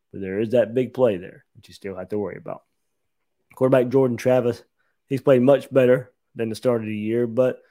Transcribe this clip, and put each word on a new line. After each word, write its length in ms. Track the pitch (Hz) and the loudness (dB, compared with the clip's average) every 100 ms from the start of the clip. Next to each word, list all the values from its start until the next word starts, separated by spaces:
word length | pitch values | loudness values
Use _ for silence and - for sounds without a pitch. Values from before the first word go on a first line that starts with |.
| _ | _
but 100 | 98 | -12
there 180 | 95 95 | -6 -4
is 100 | 110 | 0
that 220 | 120 107 | 0 0
big 200 | 120 120 | -2 -4
play 240 | 127 123 92 | 0 0 0
there 260 | 92 - _ _ | -10 -20 _ _
that 120 | - | -20
you 60 | |
still 220 | - 98 92 | -16 -14 -12
have 140 | 92 | -8
to 80 | 104 | -8
worry 200 | 92 - | -8 -10
about. 260 | - - _ _ _ _ _ _ _ _ _ - | -14 -16 _ _ _ _ _ _ _ _ _ -4
Quarterback 340 | 131 135 123 | 2 2 2
Jordan 280 | 135 131 117 | 2 0 0
Travis, 460 | 127 127 120 113 _ _ _ _ _ | 0 2 0 -4 _ _ _ _ _
he's 140 | 131 | -2
played 200 | - 127 | 2 4
much 300 | 127 135 - | 6 4 2
better 400 | 135 123 127 123 _ _ 131 | 2 4 2 0 _ _ -8
than 140 | 113 | -8
the 60 | 110 | -4
start 260 | 127 117 | -2 -2
of 60 | 107 | -4
the 80 | 107 | -6
year, 320 | 107 117 120 | -4 -2 -2
but, 340 | 113 127 - _ | 0 -2 -2 _